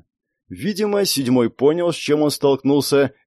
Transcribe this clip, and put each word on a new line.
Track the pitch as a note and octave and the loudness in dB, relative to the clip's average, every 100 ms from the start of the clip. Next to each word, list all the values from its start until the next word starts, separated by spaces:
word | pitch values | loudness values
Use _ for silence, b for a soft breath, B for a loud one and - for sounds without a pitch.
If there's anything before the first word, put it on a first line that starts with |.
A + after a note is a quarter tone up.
| _ _ _ _ - | _ _ _ _ -20
Видимо, | F2+ D#3 F#3+ G#3 G3+ F#3+ | -10 -6 -4 -2 -2 -2
седьмой | C#3 B2 B2+ A#2 | -2 0 2 0
понял, | - C3+ E3+ F3 | 2 0 2 0
с | D3+ | -4
чем | - D3+ | -2 0
он | D3+ | 0
столкнулся, | - C#3+ C3+ C3+ C#3+ - C#3+ C3+ b | 0 0 0 2 0 2 0 0 b